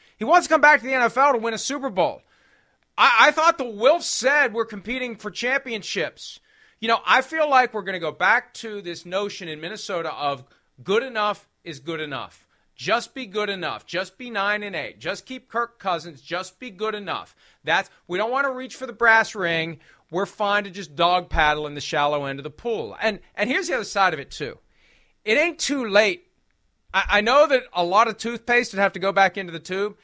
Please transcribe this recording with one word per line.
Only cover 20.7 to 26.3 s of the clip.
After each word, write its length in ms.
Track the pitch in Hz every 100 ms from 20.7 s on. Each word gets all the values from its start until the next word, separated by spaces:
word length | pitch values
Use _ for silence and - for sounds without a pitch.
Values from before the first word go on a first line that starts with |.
| 185 156 143
dog 340 | 170 180 -
paddle 360 | 170 151 151 151
in 80 |
the 80 | 147
shallow 440 | - 151 147 147 139
end 140 | 139
of 40 |
the 80 | 135
pool. 440 | - 240 208 110 92
And, 180 | 220 202 -
and 160 | - 220
here's 180 | 330 339
the 60 |
other 100 | 254
side 300 | 196 202 185
of 60 | 151
it, 100 | -
too. 300 | - 135 - _ _ _ _ _ _ 208
It 140 | 247
ain't 180 | 339 -
too 320 | - 277 226
late. 380 | 202 214 175 _